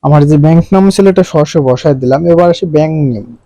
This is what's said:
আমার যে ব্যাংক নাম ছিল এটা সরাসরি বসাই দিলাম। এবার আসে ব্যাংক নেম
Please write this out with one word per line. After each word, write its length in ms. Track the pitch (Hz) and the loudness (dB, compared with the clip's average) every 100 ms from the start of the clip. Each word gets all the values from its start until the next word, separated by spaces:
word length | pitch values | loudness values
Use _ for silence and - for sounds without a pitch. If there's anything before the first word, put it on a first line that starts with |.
| 143 | 0
আমার 140 | 147 147 | 2 2
যে 60 | 151 | 2
ব্যাংক 200 | 151 165 - | 2 2 2
নাম 100 | 190 196 | 0 0
ছিল 100 | 196 196 | 2 2
এটা 120 | 185 185 | 2 -2
সরাসরি 280 | 165 147 170 135 | -2 -2 -2 0
বসাই 260 | 123 156 135 | -2 -2 -2
দিলাম। 180 | 127 135 170 | -2 -2 0
এবার 140 | 170 175 | 2 2
আসে 120 | 170 175 151 | 0 -2 -2
ব্যাংক 180 | 156 160 143 | -2 -2 -4
নেম 140 | 113 80 78 | -4 -10 -20